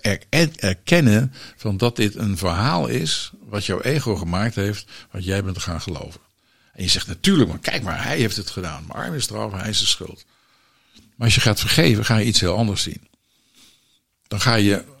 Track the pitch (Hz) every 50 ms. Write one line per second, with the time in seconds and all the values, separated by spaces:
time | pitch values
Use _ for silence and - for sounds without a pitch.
0 | - 101 98 - - - - 156 170 151 - - - 95 92 - _ - 170 175
1 | 147 113 104 110 131 131 - - - - - - - 107 98 95 117 120 - -
2 | 107 104 - - 110 104 95 82 95 90 82 92 110 143 175 170 69 85 123 127
3 | 80 78 - - - - - - - - 104 101 - - 95 - - 123 151 147
4 | - 120 101 85 82 85 87 95 107 117 - - 98 101 104 - - - - -
5 | - - - 92 90 92 95 101 98 98 92 - - 92 85 78 - - 82 80
6 | 76 78 82 - _ _ _ _ _ _ _ _ _ _ _ - 92 87 - 95
7 | - - 92 - - 190 196 156 113 82 - - - - - - 98 90 82 -
8 | - 123 - - 117 104 - 104 95 - - 98 90 82 76 82 80 - - -
9 | - - 165 139 - - 107 107 110 107 98 95 98 107 101 - - - - -
10 | 90 - - - - _ _ _ _ _ _ _ _ _ _ _ _ _ _ -
11 | - _ _ - 117 117 - 123 - 113 104 - - - - 156 170 151 110 104
12 | 110 - 113 107 101 113 104 - - 87 90 107 117 104 95 - - 82 - -
13 | - _ _ _ _ _ _ _ _ _ _ _ _ _ _ _ _ _ _ _
14 | _ _ _ _ _ - 104 98 - 120 113 110 101 101 101 95 - - - -